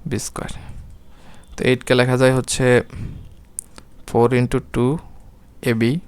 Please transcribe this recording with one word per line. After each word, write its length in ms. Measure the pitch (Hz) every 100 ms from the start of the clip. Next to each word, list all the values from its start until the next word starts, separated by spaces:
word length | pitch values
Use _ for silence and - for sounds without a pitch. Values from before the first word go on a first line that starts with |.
| -
বি 80 | 104 -
স্কয়ার। 240 | - - - - - - - - - - - - -
তো 40 | -
এইট 120 | 127 -
কে 60 | 127
লেখা 160 | 123 127
যায় 120 | 131 131
হচ্ছে 280 | - - 127 123 - - - - - - - - - - - - -
four 200 | 117 120 127
into 200 | 123 131 -
two 180 | 127 123 165 - - - - - - 135
A 20 | 113
B 20 | 113 160